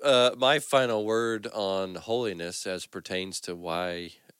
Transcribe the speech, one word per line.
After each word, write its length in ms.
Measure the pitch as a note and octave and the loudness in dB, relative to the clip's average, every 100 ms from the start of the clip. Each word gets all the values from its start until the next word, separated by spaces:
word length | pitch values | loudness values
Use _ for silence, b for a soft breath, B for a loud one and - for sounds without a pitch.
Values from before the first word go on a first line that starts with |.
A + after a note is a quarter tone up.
uh, 340 | D3 B2+ B2 B2 | 4 6 6 4
my 220 | B2+ D3 | 2 2
final 460 | - C3+ B2+ A2 G#2+ | 2 2 4 2 2
word 420 | A2+ A#2 A2 G#2+ | 0 0 -2 -4
on 480 | G#2+ G2 F#2+ F#2 F2+ | -2 0 0 -2 -6
holiness 720 | A2 A#2 A#2 F2 E2+ - G2 | -4 -2 -2 -4 -6 -6 -6
as 180 | F#2 - | -6 -8
pertains 540 | F#2+ - F#2 F#2+ F2+ | -12 -6 -6 -4 -8
to 140 | - F2 | -8 -8
why, 600 | F2 E2+ F2+ F2 E2+ - - | -4 -2 -2 -4 -10 -14 -20